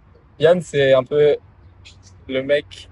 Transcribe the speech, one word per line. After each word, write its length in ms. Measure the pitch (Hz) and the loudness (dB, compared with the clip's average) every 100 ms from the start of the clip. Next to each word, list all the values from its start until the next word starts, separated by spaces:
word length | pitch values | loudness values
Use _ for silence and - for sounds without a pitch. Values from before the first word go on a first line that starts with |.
| _ _ _ - | _ _ _ -2
Yann, 200 | 151 180 | 2 2
c'est 320 | 156 143 135 | -2 -2 2
un 120 | 131 | 0
peu 320 | 127 147 147 127 - _ - - - - - - - | 0 0 0 0 -8 _ -20 -20 -20 -20 -20 -20 -10
le 140 | 131 | -8
mec 460 | 135 147 - - - | -4 -4 -4 -18 -20